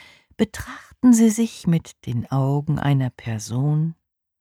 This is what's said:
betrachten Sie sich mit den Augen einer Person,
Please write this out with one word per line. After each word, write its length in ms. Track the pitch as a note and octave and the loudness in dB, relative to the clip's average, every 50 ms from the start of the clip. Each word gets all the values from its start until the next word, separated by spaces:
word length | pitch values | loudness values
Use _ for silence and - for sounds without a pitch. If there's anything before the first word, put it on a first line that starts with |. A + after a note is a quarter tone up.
| - - - _ _ _ _ | -20 -20 -20 _ _ _ _
betrachten 760 | - A3 G#3+ - - - - C4 - - - - _ - B3+ A#3+ | -4 -4 -4 -4 -8 -16 -16 -16 -18 -20 -20 -8 _ 4 6 6
Sie 180 | A3+ A3+ A3+ | 8 6 4
sich 380 | G#3+ A#3 A#3 A3+ - - - - | 4 2 -2 -4 -4 -6 -2 0
mit 380 | E3 E3 - - - _ - | 0 0 -2 -6 -14 _ -12
den 220 | - A#2+ A#2+ - - | -8 -6 -6 -6 -4
Augen 520 | - C3+ C3+ C3+ C#3 C#3+ D3 D3+ D3 - | -2 -2 0 0 0 -2 -2 -2 -4 -2
einer 300 | - C#3 C#3+ C3+ C3+ B2+ | 0 0 0 0 0 -2
Person, 840 | - - - A#2 A2+ G#2+ G#2 A2+ A2 B2 C3+ D3 D3+ D3+ D#3 E3 E3 - _ _ _ _ _ _ _ _ | -6 -8 -8 -8 -8 -8 -8 -6 -4 -2 -2 0 0 0 -2 -2 -4 -8 _ _ _ _ _ _ _ _